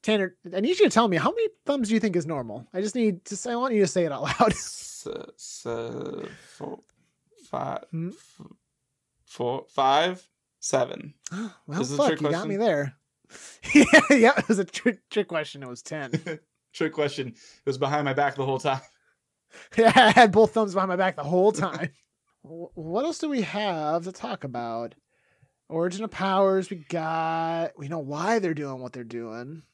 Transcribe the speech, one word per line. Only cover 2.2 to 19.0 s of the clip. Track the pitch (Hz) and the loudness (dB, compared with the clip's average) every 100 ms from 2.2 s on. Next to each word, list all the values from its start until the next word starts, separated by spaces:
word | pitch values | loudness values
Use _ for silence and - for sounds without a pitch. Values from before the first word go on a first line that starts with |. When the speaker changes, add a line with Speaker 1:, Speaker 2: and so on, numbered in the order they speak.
| 151 | -4
Speaker 1:
normal? | 151 117 110 - | -6 -8 -12 -10
I | 185 | -6
just | 208 254 | -4 0
need | 220 175 - | 0 0 -10
to | 202 | -10
say, | 247 | -6
I | 233 | -4
want | 262 | 0
you | 220 | 2
to | 185 | 2
say | 185 165 | 2 0
it | |
out | 139 | -2
loud. | 147 - 214 | -6 2 2
<laughs> | |
Speaker 2:
S-, | - - - - - - - - - | 2 -8 -14 -16 -14 -12 -12 -14 -18
s-, | - - 117 117 117 120 - 87 - - - - | -18 -14 -8 -8 -8 -10 -10 -10 -12 -16 -20 -16
four, | - - _ _ _ _ _ _ 294 | -14 -14 _ _ _ _ _ _ -10
five, | - 135 - - | -8 -6 -8 -10
Speaker 1:
Hmm? | 165 170 | -10 -10
Speaker 2:
f-, | 311 - _ - - _ _ _ _ _ _ _ | -12 -20 _ -20 -20 _ _ _ _ _ _ _
four, | - 123 131 - | -6 -4 -4 -6
five, | - 135 143 170 185 _ _ _ _ | 0 4 4 2 -2 _ _ _ _
seven. | - 139 123 - 151 - - | -2 0 -2 -4 -14 -16 -12
Speaker 1:
<gasps> | 180 220 - - | -10 -10 -12 -10
Well, | 151 | -6
Speaker 2:
Is | 127 | -4
this | |
a | 143 | 0
Speaker 1:
fuck, | 285 | 0
Speaker 2:
trick | 151 | 2
Speaker 1:
you | 147 | 0
got | 165 214 | -2 -2
me | 202 | -2
Speaker 2:
question? | 226 | 0
Speaker 1:
there. | 151 143 - | 0 -2 -8
<laughs> | _ _ _ - - - - 294 | _ _ _ -20 -20 -18 4 6
Yeah, | 262 - - 277 | 8 8 8 6
yeah, | 226 220 | 6 4
it | - | 0
was | 196 | 0
a | 185 | -2
tr-, | - 254 202 _ | -2 -2 -2 _
trick | 214 196 | -4 -4
question. | 165 151 147 | -4 -6 -12
It | 127 | -14
was | 123 | -14
ten. | - 156 135 151 - | -12 -10 -8 -8 -8
Speaker 2:
<laughs> | 156 _ _ _ | -12 _ _ _
Trick | - 156 | -6 -4
question. | 156 147 143 127 | 0 -2 -2 -8
It | - - _ - | -10 -20 _ -6
was | 127 | -2
behind | 139 147 | -2 0
my | 143 | -2
back | 131 143 | 0 -2
the | 135 135 | -2 -4
whole | 131 | -2
time. | 147 131 - | -2 -4 -6
<laughs> | _ | _